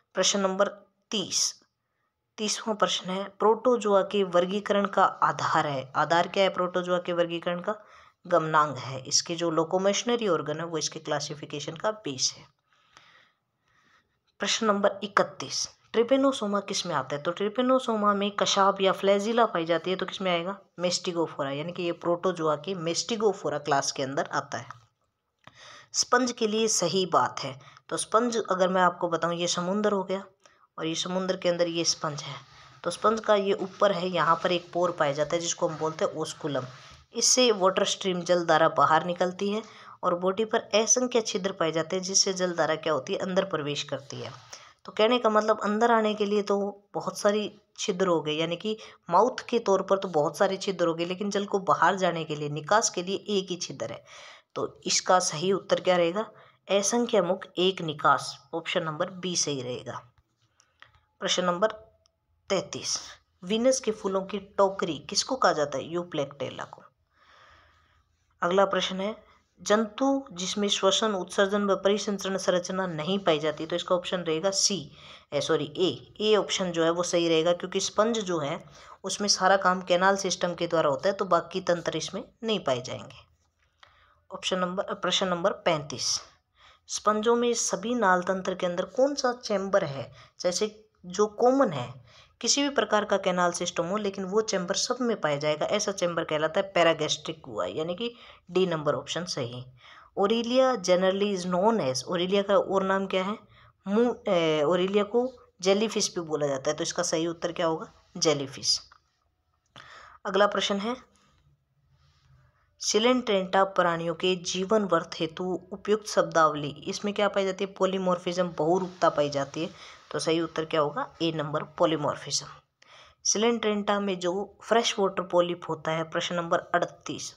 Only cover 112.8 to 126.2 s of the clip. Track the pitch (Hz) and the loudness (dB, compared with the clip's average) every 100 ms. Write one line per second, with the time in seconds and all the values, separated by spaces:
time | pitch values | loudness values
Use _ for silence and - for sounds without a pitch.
112.8 | - 208 233 254 240 196 185 190 196 190 | -2 2 4 2 2 0 2 2 2 2
113.8 | 175 165 170 165 185 185 165 180 190 220 | 2 0 -4 0 0 0 -2 -4 2 2
114.8 | 196 165 175 - 160 160 185 175 - 196 | 4 0 0 -6 -6 -4 -4 -6 -8 -8
115.8 | - 214 - 196 170 165 156 147 147 - | -2 -2 0 0 2 4 4 2 -6 -8
116.8 | - 190 208 202 202 202 190 185 190 - | -8 -6 -4 0 0 2 -2 -2 -6 0
117.8 | 185 190 185 175 180 175 180 165 156 185 | 0 0 0 0 -2 -2 -2 0 2 2
118.8 | 180 - 165 151 147 139 139 156 160 - | 0 0 2 2 0 0 -4 -4 -8 -8
119.8 | - - - 147 165 165 160 - 160 160 | -20 -20 -8 -4 0 0 0 -4 -2 0
120.8 | 147 226 285 - 165 156 151 151 - - | 0 -2 -8 -4 -2 -2 -2 -4 -4 0
121.8 | 170 156 139 - 147 - - - _ _ | 2 2 -2 -4 -4 -6 -8 -18 _ _
122.8 | _ - - _ - 196 233 233 214 208 | _ -20 -20 _ -2 2 2 2 0 0
123.8 | 208 202 202 185 175 190 196 - - 226 | 0 0 0 -2 0 -2 -4 -6 2 2
124.8 | 226 - 190 190 180 175 175 175 - 156 | 2 0 0 0 0 2 2 0 -6 -6
125.8 | 160 160 160 170 | -4 -4 -2 -4